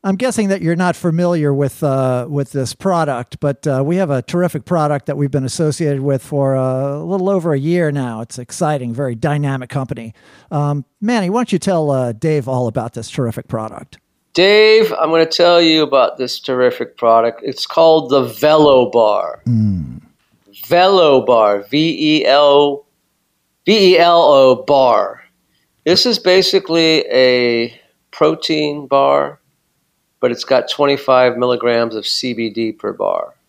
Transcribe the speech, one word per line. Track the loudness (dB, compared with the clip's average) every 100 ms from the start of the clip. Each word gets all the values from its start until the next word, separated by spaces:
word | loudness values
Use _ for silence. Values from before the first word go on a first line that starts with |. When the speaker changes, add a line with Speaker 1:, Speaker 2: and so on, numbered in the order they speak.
Speaker 1:
I'm | -4 -2
guessing | -2 -2 -2
that | -2
you're | -2 0
not | -2 -2
familiar | -2 0 0 0 0
with, | 0 -2 -2
uh, | -2 0 0 -2 -4
with | -6 -6
this | -6 -6
product, | -6 -2 -2 -2 -4 -10 -6
but, | -4 -4 -4
uh, | -2
we | 0 -2
have | -2
a | -4
terrific | -4 -4 -2 -4
product | -4 -2 0 -2 -6
that | -4
we've | -2
been | -2
associated | -4 -2 -4 -2 -4 -2
with | -2 -4
for, | -4 -2 0 0
uh, | -2 -4 -6 -8
a |
little | -6 -4 -2
over | -2 -2
a | -2
year | 0 0 0
now. | -2 -6 -8
It's | -12 -14
exciting, | -16 -6 -4 -2 -6
very | -6 -6
dynamic | -4 -2 -2 -2 -6 -6
company. | -8 -6 -10 -12 -18 _ -20 _
Um, | -4 -2 -4 -8 _
Manny, | -4 -2 -2
why | -2
don't | -2
you | -2
tell, | 0 0 0
uh, | 0 -2
Dave | -4 -2 -2 -2
all | -2 -2
about | -4 -8
this | -10 -10
terrific | -6 -4 -6 -8
product? | -8 -8 -14 -20 -20 _ _ _
Speaker 2:
Dave, | 2 4 6 6 4 2
I'm | -2 0
gonna | 2 0
tell | 2 4 4
you | 4 2
about | 2 2 0 -2
this | -8 -8
terrific | -6 0 0 0 -10 -2
product. | 2 4 2 -4
It's | -10 -8 -4
called | 2 4 4 2
the | 0
Velo | 0 -2 2 4 6 4 2
Bar. | 2 2 0 -4 -8 -2
Speaker 1:
Mm. | 0 0 -2 -8 -14 _ _ _ _ _ -20 0
Speaker 2:
Velo | 2 4 4 4 4
Bar, | 4 2 4 0
V | -2 -2 -2 -2 0 0
E | 2
L, | 4 6 4 2 -2 _ _ _ _ _ _ _ _ 0
V | 4 4
E | 4
L | 4 4
O | 4 6 4 2
bar. | 0 2 4 2 -2 -8 _ _ _ _ _ _
This | -2 0 0
is | 0
basically | 2 2 2 -2 0 0 2 0 0
a | 2 2 2 0 -2 -4 -10 _ _ _
protein | -2 0 0 -4 -4 -4 -6 -2
bar, | 2 2 2 -2 -8 _ _ _ _ _ _ _ _
but | -4
it's | -4
got | -2 -2 -2
twenty-five | -2 -2 0 2 2 2 0
milligrams | -2 0 0 0 -2
of | -6 -6
C | -6 -6
B | -6 -6
D | -4 -6
per | -6 -10
bar. | -4 -4 -4 -8 _